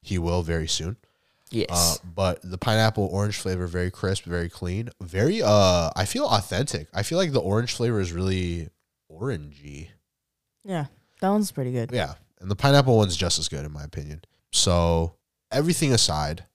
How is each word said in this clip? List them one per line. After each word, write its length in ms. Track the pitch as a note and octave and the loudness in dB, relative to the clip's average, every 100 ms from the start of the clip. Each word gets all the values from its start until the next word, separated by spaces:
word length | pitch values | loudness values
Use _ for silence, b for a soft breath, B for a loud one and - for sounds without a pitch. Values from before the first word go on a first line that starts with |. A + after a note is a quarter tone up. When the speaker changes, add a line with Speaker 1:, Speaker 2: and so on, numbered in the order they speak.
Speaker 1:
He 160 | - F#2+ | -4 -2
will 240 | E2+ F2 | 0 0
very 260 | E2 E2 D#2+ | 0 -2 -2
soon. 280 | - D#2+ A#2 _ _ _ _ _ | -4 -4 -10 _ _ _ _ _
Speaker 2:
Yes. 160 | A#2 - | -4 -2
Speaker 1:
Uh, 380 | F2 E2+ D#2+ F2+ E2 | 0 0 0 -8 -2
but 240 | F#2+ E2+ | -2 -2
the 160 | F#2 F#2 | -8 -6
pineapple 520 | - A2 A2 G#2+ G2 | 0 2 2 2 -2
orange 260 | G2 G#2 G#2 | 0 -2 -2
flavor, 300 | - F#2 F2+ | -4 -4 -4
very 240 | F2+ F2+ | -2 -4
crisp, 320 | - G2+ - | -2 -4 -4
very 260 | - F2 E2+ | -4 -4 -4
clean, 400 | - F2+ F#2 A#2 - | -6 -6 -6 -6 -12
very, 420 | F#2 F#2 B2 A3 | -8 0 0 2
uh, 480 | A2 G#2 F#2+ F2+ E2 - | 4 6 6 4 0 -2
I 100 | F#2+ | -2
feel 200 | A#3+ C#4+ | -2 0
authentic. 640 | G#2+ - F2+ D3+ - D2+ - | 0 0 -4 -2 -6 -8 -6
I 80 | |
feel 140 | G2+ E3+ | -2 0
like 140 | F#3 | 2
the 80 | C3 | 0
orange 320 | F#2 G#2 A#2+ | 2 0 0
flavor 260 | - A#2+ A2 | -2 0 0
is 120 | F#2 | -2
really 560 | E2+ F#2+ F#2 F2+ F2 E2 _ _ _ _ | -2 0 0 -2 -4 -8 _ _ _ _
orangey. 800 | D#2 B2 G2 D2 C#2+ D2 C#2+ E2+ - _ _ _ _ _ _ G3+ | -8 -6 -6 -10 -18 -16 -16 -16 -20 _ _ _ _ _ _ -8
Speaker 3:
Yeah, 200 | F3+ C#3 _ _ _ | -6 -6 _ _ _
that 80 | F#3+ | 0
one's 220 | G#3 G3+ | 2 0
pretty 180 | - B2+ | -4 -4
good. 180 | B2 A#2 | -2 -2
Speaker 1:
Yeah, 240 | B2 D#2+ - _ _ | -2 -4 -6 _ _
and 100 | F#2 | -6
the 40 | G2 | 0
pineapple 420 | C#3 C#3+ C3 A2+ | 6 6 8 6
one's 180 | G2+ D#2+ | 6 2
just 240 | F2+ - | 0 0
as 80 | D#2+ | -2
good 180 | C#2+ D2+ | -6 -8
in 60 | |
my 120 | D2 | -10
opinion. 380 | D2+ - D2 D2+ _ b b | -10 -10 -10 -12 _ b b
So 640 | - - F2 E2+ E2 E2 - _ _ _ | 2 4 4 4 2 0 -6 _ _ _
everything 420 | B2 D#3+ F3 D3 | 0 0 2 2
aside 500 | A#2+ - D2+ G#2 - - | 4 2 0 -2 -6 -12